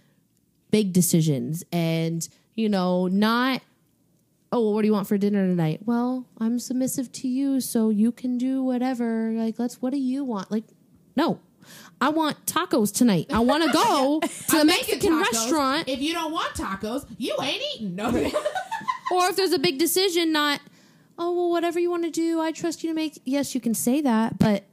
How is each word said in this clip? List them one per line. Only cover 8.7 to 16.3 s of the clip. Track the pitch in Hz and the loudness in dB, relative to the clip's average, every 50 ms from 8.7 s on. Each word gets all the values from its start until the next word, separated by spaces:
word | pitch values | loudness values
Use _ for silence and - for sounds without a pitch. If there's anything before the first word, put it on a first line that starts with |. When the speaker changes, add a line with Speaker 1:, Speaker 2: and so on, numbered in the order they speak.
| 254 247 247 262 262 233 240 233 226 226 226 226 226 | 0 0 0 -2 -2 -2 -2 -2 0 0 -2 -2 -2
Speaker 1:
Like, | 226 226 226 220 - | -2 -2 -2 -2 -2
let's, | 233 247 - - - | -4 -4 -4 -4 -4
what | 254 | -4
do | 262 285 | -2 -2
you | 269 254 254 269 285 | -2 -2 -2 -2 -2
want?" | 254 233 196 185 - | -4 -4 -4 -4 -4
Like, | 208 220 220 - - _ _ _ _ _ _ _ _ | -4 -4 -4 -6 -12 _ _ _ _ _ _ _ _
no. | - 302 311 175 - - _ _ _ - - - - - - - _ | 0 0 0 0 -2 -6 _ _ _ -20 -20 -20 -20 -20 -20 -6 _
"I | 240 269 | 0 0
want | 302 320 311 302 - - - | 2 2 0 0 -2 -4 -6
tacos | - - 302 339 370 - 285 208 208 - | -4 -2 -2 -2 0 2 2 2 2 2
tonight. | - 254 240 202 165 - - - | 4 4 4 4 4 2 0 0
I | 214 | 2
wanna | 240 240 269 302 339 311 - | 4 4 4 4 4 4 4
go | 320 392 466 403 294 262 269 294 311 | 4 4 4 4 4 4 2 2 0
Speaker 2:
<laughs> | 320 | -2
Speaker 1:
to | - - - - - | -4 -6 -6 -4 0
the | - 320 | 2 4
Speaker 2:
I'm | 302 | 4
making | 311 370 381 508 415 427 | 4 4 2 2 -2 -2
Speaker 1:
Mexican | 277 - 403 330 | 0 2 2 2
Speaker 2:
tacos. | 311 392 440 466 | 2 2 0 0
Speaker 1:
restaurant." | - - 240 294 311 285 262 269 302 330 254 | 0 0 0 0 2 2 2 0 0 -2 -4
Speaker 2:
If | 269 247 | -4 -4
you | 269 311 330 | -2 -4 -2
don't | 339 330 311 | -4 -4 -4